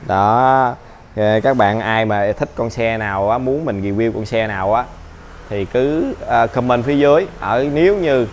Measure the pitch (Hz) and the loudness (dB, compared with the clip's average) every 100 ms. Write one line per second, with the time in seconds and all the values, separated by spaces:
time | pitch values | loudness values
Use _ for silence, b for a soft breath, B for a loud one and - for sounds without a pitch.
0 | - 95 101 117 131 131 127 123 B B | -2 2 4 4 4 4 2 -2 B B
1 | - - 107 110 117 131 101 107 107 110 | -14 -2 2 2 2 2 2 2 0 0
2 | 110 104 101 104 143 - 117 110 113 113 | 0 0 0 -2 -4 -4 -6 -2 -2 -2
3 | 107 98 101 117 131 139 160 101 98 101 | -4 -2 0 0 -2 -4 -4 -4 -4 0
4 | 113 107 107 113 110 101 95 110 127 - | 0 -2 -4 -2 -2 -2 0 0 -2 -10
5 | - - - - - 104 98 123 135 156 | -20 -20 -20 -20 -8 -6 -2 0 0 0
6 | 269 - 107 117 117 127 123 123 120 143 | -2 -6 -2 0 2 0 0 0 0 2
7 | 143 147 180 - 95 117 143 147 175 208 | 4 4 2 -8 -4 -2 0 2 2 2
8 | 170 135 113 | 2 0 0